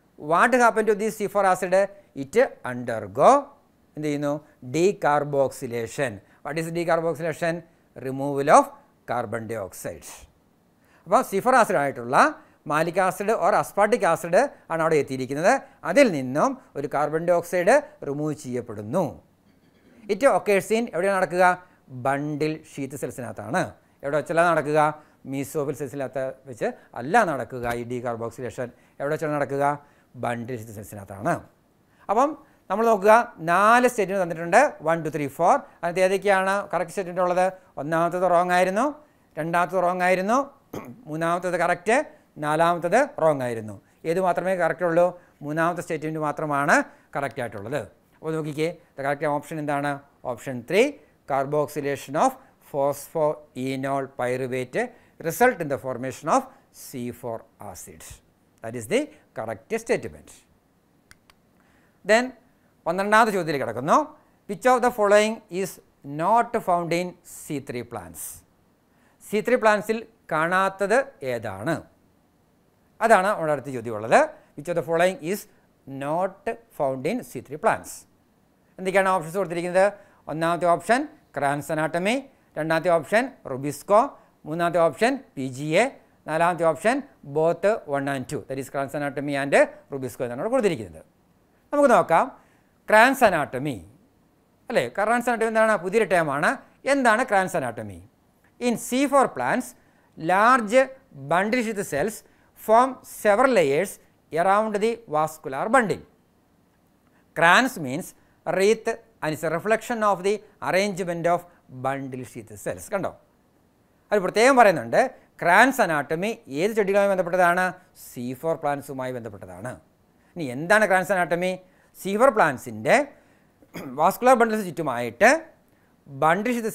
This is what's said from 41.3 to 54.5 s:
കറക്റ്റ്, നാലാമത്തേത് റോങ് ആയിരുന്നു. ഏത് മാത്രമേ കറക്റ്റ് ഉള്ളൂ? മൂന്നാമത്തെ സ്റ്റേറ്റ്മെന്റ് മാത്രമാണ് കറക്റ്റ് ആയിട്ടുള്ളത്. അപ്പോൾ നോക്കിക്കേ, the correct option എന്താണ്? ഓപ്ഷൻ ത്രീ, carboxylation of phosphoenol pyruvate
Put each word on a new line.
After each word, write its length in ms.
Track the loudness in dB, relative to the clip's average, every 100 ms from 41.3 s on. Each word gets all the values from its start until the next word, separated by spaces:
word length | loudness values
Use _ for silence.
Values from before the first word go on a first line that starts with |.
| -2 -2 -2
കറക്റ്റ്, 340 | 0 0 0 0 0 -12 _ -8
നാലാമത്തേത് 560 | -2 2 2 2 2 2 2 2
റോങ് 200 | 2 2 -2
ആയിരുന്നു. 280 | -6 -8 -14 _ _ -4
ഏത് 120 | -2 0
മാത്രമേ 260 | 0 -2 0
കറക്റ്റ് 240 | 0 0 0
ഉള്ളൂ? 160 | 4 2 0 _ _
മൂന്നാമത്തെ 380 | -8 -2 0 -2 -6
സ്റ്റേറ്റ്മെന്റ് 360 | -6 -6 -4 -4
മാത്രമാണ് 500 | -4 -2 0 2 2 0 -10 _ -6
കറക്റ്റ് 260 | -6 -6
ആയിട്ടുള്ളത്. 360 | -8 -8 -6 -6 -8 _ _ _
അപ്പോൾ 140 | -8 -6
നോക്കിക്കേ, 320 | -6 -4 -4 -6 _ -8
the 60 |
correct 200 | -4 -2 -2 -4
option 200 | -6 -8
എന്താണ്? 300 | -4 -2 -2 -6 -10 _ -10
ഓപ്ഷൻ 260 | -10 -8 -10 -2
ത്രീ, 120 | 2 2 0 _ _ -6
carboxylation 840 | -4 -2 -2 -2 -4 -6 -6 -6 0
of 60 | 0 -2 _ _ _
phosphoenol 1300 | -2 -2 -2 -6 -2 -2 -2 -10 -8 -6 -4 -4 -4 -6 -4
pyruvate 640 | -4 -2 -4